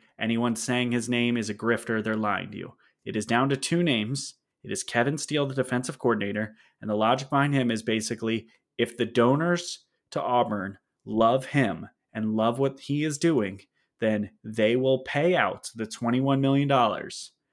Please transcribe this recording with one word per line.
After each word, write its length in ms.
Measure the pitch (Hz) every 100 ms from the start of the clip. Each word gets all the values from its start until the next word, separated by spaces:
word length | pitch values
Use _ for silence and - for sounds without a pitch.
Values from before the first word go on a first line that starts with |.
| _ -
Anyone 360 | 110 117 120 110
saying 360 | - 123 123
his 180 | 120 117
name 280 | 123 120 120
is 120 | 107
a 60 | 104
grifter. 480 | 113 113 - 113
They're 100 | 107 107
lying 360 | 104 95 92
to 60 | 95
you. 140 | 85 - _ _
It 120 | - 110
is 100 | 107
down 240 | 120 135
to 80 | 135
two 240 | - 170
names. 540 | 175 117 107 139 - - _ _
It 80 | -
is 120 | 101
Kevin 340 | - 120 127 151
Steele, 300 | - 147 139
the 80 | 135
defensive 420 | 127 123 123 -
coordinator, 580 | 123 107 101 107 107 - _ _
and 60 | 107
the 60 | 107
logic 360 | 110 135 139
behind 240 | 143 143 139
him 160 | 120
is 100 | 113
basically 640 | - 110 107 113 113 113 - _ _ -
if 180 | 117 -
the 120 | 113
donors 800 | 120 120 143 170 175 - - _ _ -
to 100 | -
Auburn 560 | 101 123 117 104 95 98 _ _
love 420 | 113 107 113 131 -
him 420 | 143 113 82 104 _ _
and 220 | 113 110 107
love 240 | 113 127
what 200 | 139 135
he 240 | - 147
is 140 | 156 147
doing, 420 | 170 143 98 98 - _ _ -
then 280 | 110 107 101 _
they 320 | 110 110 110 123
will 240 | 131 131
pay 360 | - 143 170 170
out 360 | 101 104 - 113
the 120 | 110
twenty-one 520 | - 117 123 135 135
million 260 | 135 139 143
dollars 640 | 135 113 85 - - - _ _